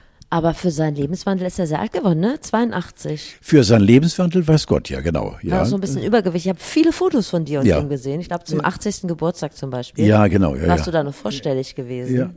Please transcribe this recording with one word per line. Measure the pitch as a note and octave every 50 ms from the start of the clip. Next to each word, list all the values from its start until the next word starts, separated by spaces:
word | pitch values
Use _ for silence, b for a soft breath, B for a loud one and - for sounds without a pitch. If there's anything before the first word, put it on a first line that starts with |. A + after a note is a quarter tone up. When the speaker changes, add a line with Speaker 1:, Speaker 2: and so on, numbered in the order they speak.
| b b b b b -
Speaker 1:
Aber | - - D#3 E3 D#3
für | - - F3+
seinen | D3+ D3 D#3 D#3 D3
Lebenswandel | C#3+ C#3 C#3+ F3+ F3+ - G3 G3 F#3 F3+ F3+
ist | - -
er | F3+ D3+
sehr | D#3 C#3
alt | - A3+ -
geworden, | - D4+ F#3+ E3 D#3
ne? | F3 A3+ C#4+ -
Zweiundachtzig. | - - - A3 A#3+ A#3 G#3+ F3+ F3 - - - - D3+ D3+ D3+ - - - -
Speaker 2:
Für | - - D#3+ D3 A#2
seinen | F#2+ A#2 A2 G2+
Lebenswandel | G2 A#2 C3+ D#3 E3+ - - F3+ F3 D#3+ F#3 E3
weiß | D3+ D#3+ D3+ - -
Gott, | F#2 C#2+ - -
ja, | C2+ C2
genau. | C#2 E2+ D#2+ C#2+ G#1 G1+ -
Speaker 1:
War | - -
Speaker 2:
Ja. | - F2 -
Speaker 1:
auch | -
so | A#2 G3+
ein | F#3+
bisschen | F#3+ E3+ C3+ C3
Übergewicht. | - F#3+ G#3+ A#3 F#3 F#3 E3 F3 D#3+
Ich | F#3+
habe | F#3 -
viele | - - - D#4 D#4+ E4
Fotos | - - F4+ F#4 - B3+ F#3 -
von | - E3+ D#3+
dir | C#3+ D3 C#3
und | B2+ G#2
Speaker 2:
Ja. | E2 D2
Speaker 1:
ihm | - C#3
gesehen. | C#3+ C3 A#2+ C3+ C#3 E3
Ich | F3 -
glaub, | F3 F3 - -
zum | D#3+ F3+
Speaker 2:
Ja. | C#3+
Speaker 1:
achtzigsten | D#3+ F3+ - - G#3+ G3 - - F3
Geburtstag | E3+ D#3 D#3+ E3+ F3+ - D#3+ C#3+ -
zum | - - C3+
Beispiel. | B2+ B2 B2 - - - G#2
Speaker 2:
Ja, | G#2 G#2+ G#2+ G#2 G2
genau, | E2 G2+ F#2+ D#2 C2+
ja, | C2 D#2+ F2
Speaker 1:
Warst | F2 D#2+
Speaker 2:
ja. | D#2
Speaker 1:
du | F3+
da | D#3+ D#3+ D3
noch | C#3+ C#3
vorstellig | - - G#3 - - - D#3 C3+ C3 C3+ - -
gewesen? | - C3 A#2+ B2+ B2 B2 B2 B2+
Speaker 2:
Ja, | B2 C3 F3+ F3